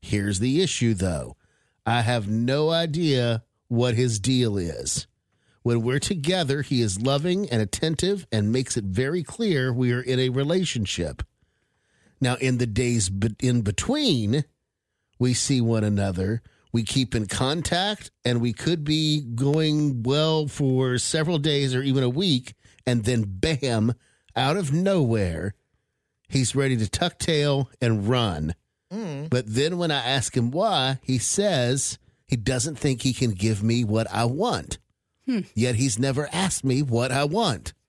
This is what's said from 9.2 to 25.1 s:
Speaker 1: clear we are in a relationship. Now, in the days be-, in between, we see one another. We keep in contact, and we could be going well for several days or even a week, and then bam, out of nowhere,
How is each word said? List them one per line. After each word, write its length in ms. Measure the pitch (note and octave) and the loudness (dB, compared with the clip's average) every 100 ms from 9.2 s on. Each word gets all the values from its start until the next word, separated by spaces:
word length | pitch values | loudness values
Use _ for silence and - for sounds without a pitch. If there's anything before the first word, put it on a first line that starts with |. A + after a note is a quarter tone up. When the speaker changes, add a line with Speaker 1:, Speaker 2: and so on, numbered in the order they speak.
Speaker 1:
clear 500 | D#3 - A3+ D3+ B2+ | -6 -4 0 2 0
we 200 | A#2+ B2+ | 0 0
are 100 | A#2+ | 0
in 160 | B2 B2+ | 0 0
a 120 | C3 | 0
relationship. 920 | B2+ C#3 F3+ F3 B2+ G2+ - E2 C#2 - _ _ _ _ _ _ _ _ _ | 0 0 0 0 -2 -4 -2 -4 -4 -10 _ _ _ _ _ _ _ _ _
Now, 140 | B2+ B2 | -2 0
in 200 | C3 B2+ | 0 0
the 80 | A#2+ | 0
days 440 | G2+ B2 A#2+ F#2+ | 0 2 2 0
be-, 260 | G2 A2 G#2+ | 0 -2 0
in 220 | B2+ B2 | 0 2
between, 840 | G2+ G2 - C#4+ C#4+ C#3 G#2 C3+ C#3+ _ _ _ _ _ _ _ | 0 -2 -2 0 2 2 2 0 -2 _ _ _ _ _ _ _
we 160 | B2 B2 | 0 2
see 260 | - C3+ | 2 2
one 220 | A#2 A2+ | 2 2
another. 580 | G#2+ G#2 G2+ F#2 F#2+ A#2 - _ _ | 2 2 0 0 -2 -2 -6 _ _
We 100 | A#2 | -4
keep 320 | A2 - B2+ | 0 0 0
in 140 | A#2 G#2 | -2 -2
contact, 840 | - C3 D#3+ D3+ E3+ G3 G#3 - _ - | -2 0 -2 -2 -2 -2 -4 -10 _ -2
and 160 | A#2+ | 0
we 120 | A#2+ | 0
could 300 | G#2+ - E3+ | -2 -2 -2
be 380 | D3 D#3 D#3 D3+ | 0 0 2 0
going 800 | B2+ A#2 C#3 D3+ D#3 D3+ D3+ B2+ | -2 -2 0 2 2 2 0 0
well 460 | A2+ C#3 D#3 D#3+ D3+ | 0 2 2 2 -2
for 500 | - C#3 B2+ C3 B2 | -2 0 2 2 0
several 400 | - D#3+ D#3 E3+ | -2 -2 0 0
days 380 | D3 C#3+ C#3 B2+ | 0 0 0 0
or 80 | |
even 200 | C3+ C3 | 0 2
a 60 | B2+ | 2
week, 460 | C3 G3 C3 - - _ _ | 0 0 0 -2 -20 _ _
and 200 | - B2 | 0 0
then 220 | G#2+ B2 G#2 | 2 0 0
bam, 680 | F#2+ D3+ D3+ C#3 A#2 A2 A#2+ _ _ _ - | -2 0 0 0 2 0 -2 _ _ _ -2
out 220 | C3 E3 | 0 0
of 160 | E3 | 0
nowhere, 800 | D3+ F#3+ F#3+ C3 | 0 2 2 2